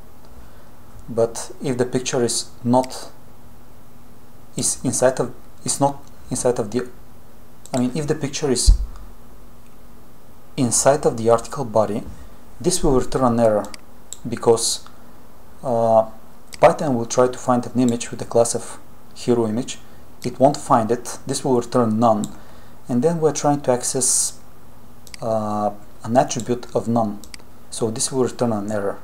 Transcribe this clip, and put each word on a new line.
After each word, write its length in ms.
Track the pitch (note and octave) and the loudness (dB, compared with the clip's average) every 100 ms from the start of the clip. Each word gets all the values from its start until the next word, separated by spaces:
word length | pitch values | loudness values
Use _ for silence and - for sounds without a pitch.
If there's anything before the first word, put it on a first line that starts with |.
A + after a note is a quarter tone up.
| - - - - - - - - - - - | -12 -12 -12 -12 -12 -12 -12 -12 -12 -12 -4
But 420 | A2+ A2+ - - - | 2 2 0 -10 -4
if 180 | D#3+ B2 | -2 0
the 60 | |
picture 380 | B2 B2+ B2 C#3 | 0 0 0 2
is 280 | A#2+ - - - | 2 0 -4 -4
not, 480 | A#2+ B2+ B2+ - - - - - - - - - - - - - - - - - | 2 4 2 -4 -10 -12 -12 -12 -12 -12 -12 -12 -12 -12 -12 -12 -12 -12 -10 -4
is 220 | B2 - | -2 -2
inside 340 | C3 A#2 C3 C3+ | -2 4 4 4
of, 160 | B2 - - - | -2 -6 -12 -8
is 160 | C3 - | -4 0
not 200 | C#3 C#3 - - - | 0 0 -8 -10 -6
inside 300 | B2+ B2+ A#2+ | -2 0 0
of 100 | G#2+ | 0
the, 180 | A2+ - - - - - - - - - | -2 -4 -8 -12 -12 -12 -12 -12 -12 -4
I 80 | C3 | -2
mean, 100 | B2+ D#3+ | 0 0
if 100 | D3 | -2
the 80 | |
picture 380 | D3+ C#3 - D3 | -2 -2 -2 0
is 260 | A#2+ - - - - - - - - - - - - - - - - - - - - | 2 2 0 -2 -8 -10 -12 -12 -12 -12 -12 -12 -12 -12 -12 -12 -12 -12 -12 -8 -2
inside 480 | B2 - C3 D3 | 0 4 6 6
of 120 | D#3 B2 | 4 2
the 140 | A2 | 4
article 340 | A2+ - - | 4 2 -6
body, 400 | B2 A2 G2+ G#2+ - - - - - - | 0 2 2 0 -6 -10 -12 -12 -12 -4
this 240 | D3+ F3+ | 0 4
will 160 | E3+ B2+ | 6 6
return 240 | - C#3 | 4 4
an 160 | B2+ A#2 | 4 6
error, 260 | A#2 G#2+ - - - - - - - | 6 4 0 -8 -12 -12 -12 -10 -6
because, 600 | A2 - A2+ - - - - - - - - - - | 2 6 6 4 -2 -6 -12 -12 -12 -12 -12 -12 -6
uh, 440 | C#3+ A#2 A2+ A2+ A2 - - - - - | 0 2 6 6 6 0 -12 -12 -12 6
Python 340 | D#3 E3+ D#3+ | 6 6 2
will 120 | A#2+ A#2 | 0 2
try 200 | - B2 | 4 4
to 100 | B2+ | 4
find 300 | - B2 A#2+ | 2 2 2
an 140 | A#2+ | 2
image 320 | B2+ A#2 - | 4 2 -2
with 80 | A#2+ | -8
the 60 | - | 2
class 280 | A#2 A#2 | 4 4
of 240 | A#2 - - - - - | 2 -6 -10 -12 -12 -12
hero 360 | - - A#2+ A2+ | -4 2 2 2
image. 300 | A2 C3 - - - - - | 0 -4 -8 -10 -12 -12 -8
It 140 | C3+ - | -6 4
won't 180 | C3 D3 | 4 4
find 360 | - C3 A2 | 4 4 4
it. 260 | A#2+ - - - | 0 -2 -8 -4
This 180 | C#3 | -2
will 160 | D3 B2 | 2 2
return 380 | A#2+ B2+ A#2 A2 | 2 2 4 4
none. 280 | A#2 G#2+ G#2 - - - - - - | 4 4 0 -6 -10 -10 -10 -8 -2
And 160 | B2 | 2
then 160 | D3+ E3+ | 2 4
we're 140 | D#3 | 2
trying 300 | C#3+ D3 C#3+ | 2 2 2
to 80 | C#3+ | 4
access, 680 | B2 - C3+ B2+ - - - - - - - - - - - | 2 2 0 2 2 0 -4 -10 -10 -12 -12 -12 -12 -12 -6
uh, 480 | A#2 A2 G#2+ G#2 G#2 - - - | -2 0 0 0 0 -2 -8 -10
an 160 | A2+ A#2+ | 2 4
attribute 480 | D3 C3 A2 A#2+ - B2 | 4 2 0 -2 0 -2
of 100 | G#2 | 2
none. 320 | A#2 G#2+ G#2 - - - - - | 2 2 -2 -10 -12 -12 -12 -10
So 200 | - A2+ | -2 -2
this 220 | A2+ - | 0 -2
will 120 | C3 | 2
return 280 | A#2+ - B2 | 0 2 0
an 180 | G#2+ G2+ | 0 -2
error. 280 | G#2+ G2+ - | -2 -2 -4